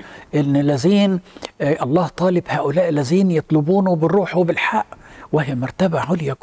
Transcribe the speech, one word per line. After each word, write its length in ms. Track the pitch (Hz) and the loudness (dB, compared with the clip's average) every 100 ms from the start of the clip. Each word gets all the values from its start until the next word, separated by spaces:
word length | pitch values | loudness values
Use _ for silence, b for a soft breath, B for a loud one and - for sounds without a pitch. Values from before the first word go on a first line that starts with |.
| B B B 151 | B B B -2
إن 200 | 143 143 | 0 2
الذين، 640 | 143 143 151 202 202 185 - B B - | 2 0 2 2 2 0 -6 B B -6
آه، 220 | 196 160 | -2 -2
الله 240 | 135 160 160 | 0 0 0
طالب 360 | - 180 175 - | 0 0 0 -2
هؤلاء 420 | 151 143 147 175 | -4 -2 0 0
الذين 420 | 147 127 180 190 | 0 0 2 2
يطلبونه 640 | 160 - 156 147 190 190 170 | 0 0 0 2 2 2 0
بالروح 420 | 160 196 170 175 | 2 0 0 0
وبالحق، 480 | 175 - - 220 - - B B B | 0 0 -2 -2 -6 -10 B B B
وهي 240 | 147 139 131 | -2 -2 -4
مرتبة 440 | 123 - 185 160 | -4 -2 -2 0
عليا 360 | 135 180 143 135 | -2 -4 -4 -6